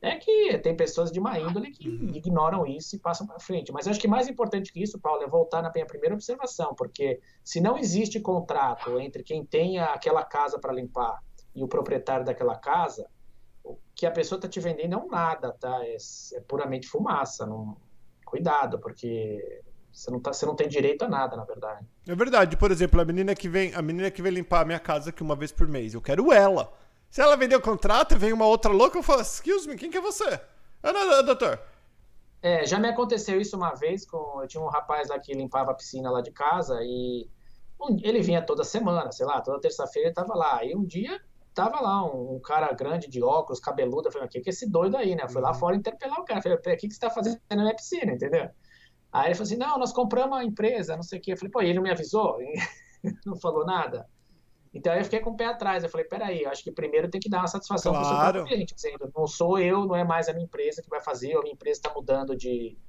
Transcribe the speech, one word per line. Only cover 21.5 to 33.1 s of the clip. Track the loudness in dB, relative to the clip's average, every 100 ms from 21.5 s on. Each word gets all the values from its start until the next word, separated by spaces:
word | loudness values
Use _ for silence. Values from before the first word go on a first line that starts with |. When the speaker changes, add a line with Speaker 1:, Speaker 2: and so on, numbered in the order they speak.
| -10 -8 -10 -16 _ -8
Speaker 2:
É | 0
verdade. | 4 6 6 6
Por | 4
exemplo, | 4 6 6
a |
menina | 6 2 0 0
que | 0
vem, | 0 0 -2
a |
menina | -4 -2 -2
que | -2
vem | -2
limpar | -2 2 4
a | 4
minha | 0
casa | -2 -2 -2
aqui | -8
uma | -4 -4
vez | -4
por | 6 6
mês, | 6 -4
eu | -8
quero | -2 2 8
ela. | 10 10 6 0 -8 -20 _ _
Se | 4
ela | 6 8
vender | 6 4
o |
contrato | 4 2 4 6 8
e | 8
vem | 8
uma | 6 6
outra | 6 6
louca, | 6 6 4
eu |
falo, | 4 4
"Excuse | 4 -4 0 0 0
me, | -10
quem | -6
que | -4
é |
você?" | -4 -2 -2 -2 -8 -20 -20 -6
"Ah, | -2
não, | 2 6
não, | 6 6
doutor." | 4 2 0 -8 -20 -20 _ -20 -20 -20 -4
Speaker 1:
É, | 2 2 2
já | 2
me | 2
aconteceu | 0 0